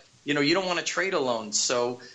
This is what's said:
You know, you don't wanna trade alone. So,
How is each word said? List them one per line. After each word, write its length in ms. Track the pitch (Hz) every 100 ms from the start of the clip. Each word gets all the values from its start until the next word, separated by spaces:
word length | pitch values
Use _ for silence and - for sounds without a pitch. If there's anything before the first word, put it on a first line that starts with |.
| - _ 147
You 80 |
know, 80 | 147
you 100 | 143
don't 140 | 185 185
wanna 160 | 170
trade 320 | - 175 190
alone. 380 | 175 127 113 107
So, 480 | - - 123 123 123 -